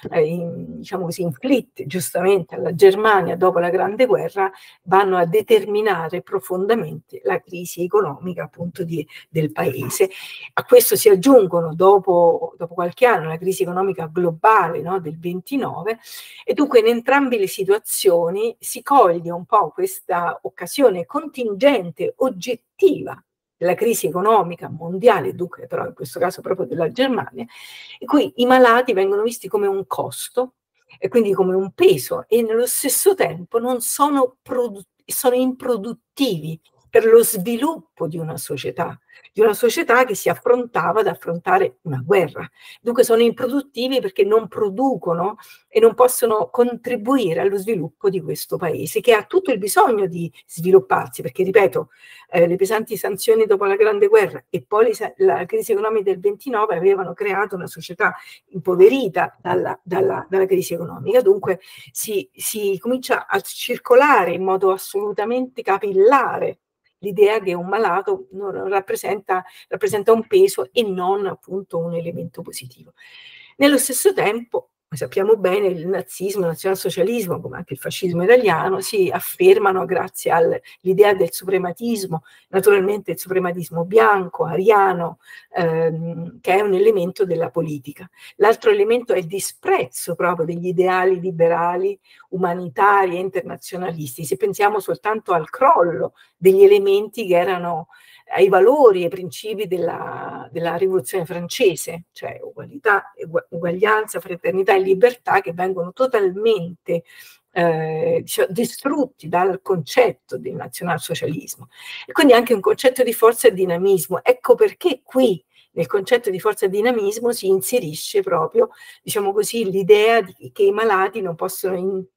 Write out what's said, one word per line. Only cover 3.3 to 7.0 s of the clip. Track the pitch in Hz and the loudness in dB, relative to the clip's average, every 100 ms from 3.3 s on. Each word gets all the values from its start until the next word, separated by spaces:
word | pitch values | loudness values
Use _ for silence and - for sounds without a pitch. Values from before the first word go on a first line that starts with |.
| 170 | 0
dopo | 185 170 | 0 2
la | 175 | 0
Grande | 185 185 220 247 | 0 -2 2 2
Guerra | 185 165 196 190 - - _ | 2 -2 -4 -4 -6 -20 _
vanno | 175 392 196 180 | 2 2 4 2
a | 170 | 2
determinare | 427 - 220 208 208 214 190 160 180 | 0 4 2 2 -2 0 -2 -4 -8
profondamente | - 190 - 180 - 233 156 160 | -6 -6 -4 -4 0 -2 -4 -12